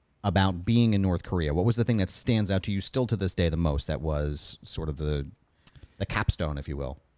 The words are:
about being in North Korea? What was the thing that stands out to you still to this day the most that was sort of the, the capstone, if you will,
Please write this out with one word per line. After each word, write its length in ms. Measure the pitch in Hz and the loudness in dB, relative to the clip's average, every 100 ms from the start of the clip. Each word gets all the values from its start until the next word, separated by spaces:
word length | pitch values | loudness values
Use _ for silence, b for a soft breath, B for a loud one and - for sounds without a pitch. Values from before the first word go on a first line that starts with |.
| _ _ | _ _
about 400 | 104 98 95 90 | 0 4 4 2
being 300 | 90 117 117 | 2 4 6
in 80 | 101 | 4
North 220 | 95 87 | 2 0
Korea? 300 | - 92 76 78 | 0 0 0 2
What 100 | 104 | 2
was 100 | 113 | 2
the 80 | |
thing 140 | 117 113 | 2 0
that 120 | 92 | 0
stands 400 | - - 113 101 | -2 0 2 2
out 100 | 98 | 0
to 80 | 101 | 0
you 100 | 98 | -2
still 260 | - 135 123 | -2 -2 0
to 80 | 104 | 0
this 180 | 95 | -2
day 160 | - 85 | 2 2
the 80 | 78 | 2
most 300 | 82 73 - | 2 0 -2
that 120 | 71 | -4
was 580 | 78 76 73 71 - - | -2 -2 -2 -4 -8 -10
sort 260 | - - 78 | -12 -8 -6
of 80 | 69 | -4
the, 280 | 76 73 71 - _ _ B B B B | -2 -2 -4 -12 _ _ B B B B
the 80 | 113 | -4
capstone, 520 | - 104 - 80 71 | -2 -2 -2 -2 -4
if 100 | 69 | -6
you 80 | 71 | -6
will, 220 | 65 67 _ | -6 -10 _